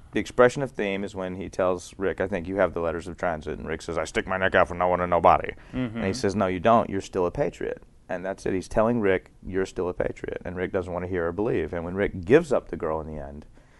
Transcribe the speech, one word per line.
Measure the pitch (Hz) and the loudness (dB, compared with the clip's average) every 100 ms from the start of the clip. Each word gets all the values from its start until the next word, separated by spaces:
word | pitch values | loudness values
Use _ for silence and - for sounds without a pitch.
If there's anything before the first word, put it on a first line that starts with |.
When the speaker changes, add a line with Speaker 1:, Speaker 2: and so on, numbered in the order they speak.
| - | -6
Speaker 1:
the | 113 | -4
expression | 104 - 123 143 | 0 6 6 6
of | 131 | -4
theme | - 104 98 98 | -4 -2 -2 -4
is | 95 | -6
when | 92 92 | -6 -6
he | 87 | -6
tells | - 92 90 - - | 0 2 0 -6 -4
Rick, | 95 80 | -2 0
"I | 95 | -2
think | 98 85 | -4 -2
you | 95 | 2
have | 90 | 2
the | 85 | 2
letters | 82 82 87 | -2 -2 -8
of | 80 | -4
transit," | 90 80 76 - | -4 -2 -6 -8
and | - | -6
Rick | 80 | -6
says, | - 80 | -4 -4
"I | |
stick | 80 113 95 | -2 -4 -2
my | 92 | 0
neck | 95 95 | 4 4
out | 85 | 4
for | 87 | 2
no | 90 | 2
one | 90 | 2
and | 87 | 2
nobody." | 87 87 78 - - - | 6 8 6 4 -10 -10
Speaker 2:
Mm-hmm. | 127 123 113 | -8 -6 -4
Speaker 1:
And | 98 | -4
he | |
says, | 95 101 95 | 0 0 0
"No, | 95 | 0
you | 92 | 2
don't. | 98 113 - | 4 4 4
You're | 98 | -4
still | - 101 87 | -4 0 0
a | |
patriot." | - 143 - - - - - - | 0 -4 -4 -6 -6 -12 -20 -10
And | 90 92 | -6 -6
that's | 98 - | -4 -2
it. | |
He's | 95 85 | -2 0
telling | - 110 120 | 2 2 2
Rick, | 101 92 - - - | 2 2 0 -14 -6
"You're | 92 95 | -4 -4
still | - 90 | -2 -4
a | |
patriot." | 90 - - - - | -2 -4 -4 -8 -8
And | - 90 | -8 -6
Rick | 92 | -4
doesn't | 98 90 | -4 -4
want | 87 90 | -6 -4
to | |
hear | 92 85 | -2 -2
or | |
believe. | 85 110 120 76 | -2 -2 -2 -2
And | 87 82 | -4 -6
when | 92 | -2
Rick | 98 92 85 | -2 -2 4
gives | 143 170 | 4 6
up | 113 - | 0 -2
the | 82 | -6
girl | 80 78 | -4 -4
in | 78 | -6
the | 78 | -10
end, | 71 71 - - - - | -10 -14 -18 -20 -20 -20